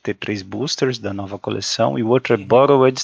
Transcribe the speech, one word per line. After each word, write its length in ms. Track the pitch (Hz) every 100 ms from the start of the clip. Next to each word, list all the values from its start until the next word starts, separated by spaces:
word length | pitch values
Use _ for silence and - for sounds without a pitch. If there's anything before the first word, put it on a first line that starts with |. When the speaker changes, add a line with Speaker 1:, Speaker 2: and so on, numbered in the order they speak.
Speaker 1:
ter 120 | -
três 280 | 98 - 104
boosters 560 | 95 104 147 - 131 120
da 140 | 104
nova 260 | 98 98 101
coleção, 600 | - 107 - - 120 135
e 40 |
o 60 | 113
outro 260 | 127 -
é 20 | 107
Speaker 2:
Uhum. 80 |
Speaker 1:
Borrowed 580 | 98 120 139 139 131 127